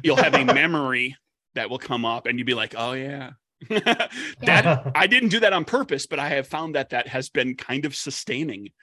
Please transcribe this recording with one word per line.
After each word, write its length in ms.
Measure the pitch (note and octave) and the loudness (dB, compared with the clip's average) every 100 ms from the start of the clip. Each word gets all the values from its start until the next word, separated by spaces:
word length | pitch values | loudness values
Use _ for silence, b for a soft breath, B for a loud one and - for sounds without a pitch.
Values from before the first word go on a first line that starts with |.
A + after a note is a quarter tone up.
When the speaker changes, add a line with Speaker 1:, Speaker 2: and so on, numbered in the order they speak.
Speaker 1:
you'll 140 | D3+ C#3+ | 2 4
have 180 | E3+ | 4
a 120 | C#3 B2+ | 4 4
Speaker 2:
<laughs> 80 | |
Speaker 1:
memory 640 | C#3 D#3+ D#3+ C3+ B2 B2+ C3+ _ _ _ B2 | 4 4 2 0 0 -2 -6 _ _ _ -8
that 140 | A2 | -6
will 80 | B2+ | -6
come 280 | - B2+ A2+ | -4 -2 0
up 200 | A#2 A#2 | -2 -2
and 140 | B2 | -4
you'll 60 | A#2+ | -2
be 80 | |
like, 200 | A#2+ G#2+ A2+ | -2 -2 -4
"Oh 160 | A#2 | -6
yeah." 380 | C3 C3+ C#3 C3 B2+ _ | -6 -8 -10 -12 -16 _
<laughs> 180 | _ - | _ -4
That 440 | G#3+ A#3 A3+ - B3 B - | -2 2 0 -2 -6 B -4
Speaker 3:
Yeah. 500 | - E3+ E3+ C#3 C3+ | 4 4 6 2 0
Speaker 2:
<laughs> 40 | B2+ | 2
Speaker 1:
I 120 | G3 | 4
didn't 200 | B3 A#3 | 4 2
do 140 | G#3+ | 4
that 100 | G#3+ | 4
on 140 | F#3 D3+ | 2 0
purpose, 400 | B3+ C#4 D#3 - | -2 0 -4 -4
but 120 | D3+ | -4
I 100 | D3 | -2
have 180 | C#3 B2+ | -2 -2
found 280 | D#3 D#3+ D3 | -6 -4 -4
that 160 | C3+ | -2
that 140 | B2 B2 | -2 -2
has 180 | C3 C3+ | -4 -2
been 280 | C3+ B2+ B2+ | 0 0 -2
kind 260 | - C3+ | -6 -4
of 100 | C#3+ - | -4 -6
sustaining. 720 | - - - B2+ D#3 G2+ G2+ - | -8 -8 -6 -4 -4 -6 -12 -18